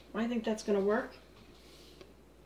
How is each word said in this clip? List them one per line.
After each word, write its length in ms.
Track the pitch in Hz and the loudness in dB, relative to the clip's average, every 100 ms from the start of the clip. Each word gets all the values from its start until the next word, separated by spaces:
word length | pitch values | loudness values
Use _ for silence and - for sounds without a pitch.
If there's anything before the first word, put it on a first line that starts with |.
| - | -8
I 140 | 202 233 | -4 -2
think 160 | 240 226 | 0 0
that's 180 | 220 | -2
gonna 160 | - 202 | 2 2
work. 360 | 202 226 269 - - - - - - - - - - - - - | 4 2 0 -10 -20 -20 -20 -20 -20 -20 -20 -20 -20 -20 -20 -20